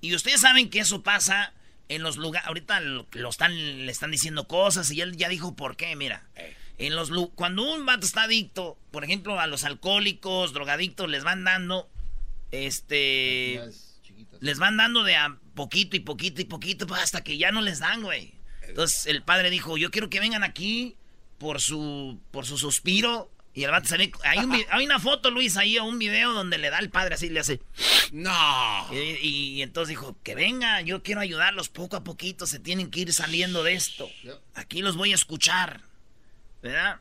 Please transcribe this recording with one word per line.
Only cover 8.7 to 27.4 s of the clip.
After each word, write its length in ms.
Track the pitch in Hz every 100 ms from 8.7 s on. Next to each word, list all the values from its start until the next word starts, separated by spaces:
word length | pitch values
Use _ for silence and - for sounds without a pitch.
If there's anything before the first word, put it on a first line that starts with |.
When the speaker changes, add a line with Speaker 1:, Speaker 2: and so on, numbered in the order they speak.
| 151 -
Speaker 1:
por 120 | 151 143
ejemplo, 340 | 196 202 196
a 80 | 160
los 160 | 139
alcohólicos, 920 | 143 135 185 202 202 160 190 185 180
drogadictos, 560 | 135 143 147 185 180 180
les 140 | 143
van 200 | 147 185 185
dando, 440 | 185 180 185 - - - - - - -
este, 1000 | 131 135 127 - 147 139 135 131 127 127 123
Speaker 3:
Cantidades 380 | 117 - - -
chiquitas. 360 | - - 113 -
Speaker 1:
les 180 | 139 143
van 160 | 190 214
dando 260 | 226 240
de 120 | 202 165
a 220 | 147 139 -
poquito 420 | - 139 175 196 190
y 40 |
poquito 400 | - 131 185 143
y 40 | 185
poquito, 400 | 160 175 190 185
pues, 140 | -
hasta 220 | - 180
que 140 | 156 147
ya 140 | 175
no 100 | 220
les 180 | 208 151
dan, 220 | 160 226
güey. 320 | 208 143 90 - - - -
Entonces 380 | 92 165 - -
el 160 | 147
padre 260 | - 180 180
dijo, 260 | 180 - 160
"Yo 120 | 170
quiero 180 | 214 214
que 100 | 196
vengan 240 | 214 220
aquí 540 | 190 - 190 233 247 - - - - -
por 240 | 151 139
su, 580 | - 156 151 143 135 120 -
por 140 | 135 127
su 120 | 143
suspiro." 760 | 147 135 - 190 233 233 185 - -
Y 100 | -
el 80 | 139
vato 160 | 165 -
se 100 | 170
ve, 140 | 196 - 143
hay 140 | 175
un 100 | 247
vi-, 140 | 247 214
Speaker 2:
<laughs> 40 |
Speaker 1:
hay 120 | 202 285
una 140 | 277
foto, 320 | 226 285 254
Luis, 240 | 240 254 180
ahí, 220 | 202 226
o 80 | 220
un 120 | 240
video 360 | 214 214 240
donde 240 | 226 185 165
le 120 | 147
da 80 | 156
el 100 | 180
padre 260 | 180 185 156
así, 140 | 175
le 100 |
hace. 220 | 160